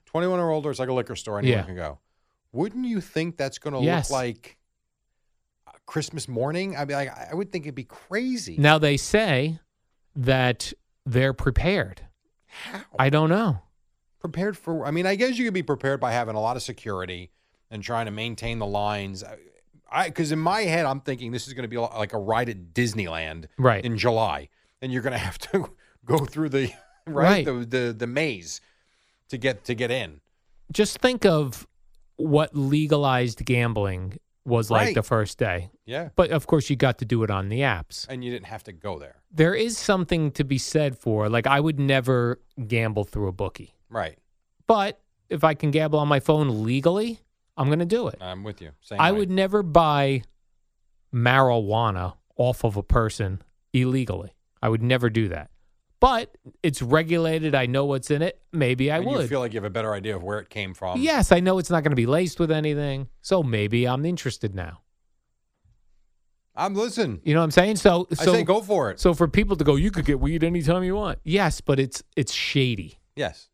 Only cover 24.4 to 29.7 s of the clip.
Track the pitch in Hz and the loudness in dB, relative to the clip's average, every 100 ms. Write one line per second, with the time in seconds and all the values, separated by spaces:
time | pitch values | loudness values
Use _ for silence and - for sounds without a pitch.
24.4 | 71 _ _ - 131 127 127 120 87 - | -8 _ _ -12 -6 -4 -4 -4 -6 -10
25.4 | - 196 - - _ _ - 151 139 151 | -4 -4 -4 -12 _ _ -2 0 0 -4
26.4 | 156 135 127 - _ _ - 143 165 202 | -2 0 -2 -6 _ _ -6 2 4 4
27.4 | 147 123 117 127 123 110 120 131 156 98 | 2 -4 -2 -2 -2 -4 -4 -2 -2 -4
28.4 | 82 - _ _ _ _ _ _ - 131 | -10 -16 _ _ _ _ _ _ -14 -4
29.4 | 131 110 - | -4 -4 -6